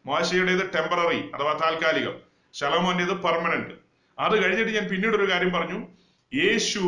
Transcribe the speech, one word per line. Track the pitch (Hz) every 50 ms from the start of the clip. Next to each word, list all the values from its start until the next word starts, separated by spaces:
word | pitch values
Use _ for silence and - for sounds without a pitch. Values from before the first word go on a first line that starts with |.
| -
മോശയുടേത് | 131 143 160 170 170 175 180 185 180 185 180 190 180 -
ടെമ്പററി | 160 156 160 175 175 170 165 156 107 - - -
അഥവാ | 131 143 151 151
താൽക്കാലികം, | 156 160 160 160 160 165 160 151 139 120 - - - - _ _ _ _ _ -
ശലോമോന്റേത് | - 143 143 160 175 180 180 180 175 175 180 196 175 175
പെർമനന്റ്. | 170 165 165 170 165 156 131 - - - - - _ _ _ _ _ _ -
അത് | 143 175 220 214 190
കഴിഞ്ഞിട്ട് | 185 196 226 226 220
ഞാൻ | 220 214 196 175
പിന്നീട് | 185 185 202 226 208
ഒരു | 202 202 190
കാര്യം | 185 175 175 180 175
പറഞ്ഞു, | 175 165 160 180 220 - - - _ _ _ _ _ _ _ 127
യേശു | 139 170 202 226 220 - - - 214 185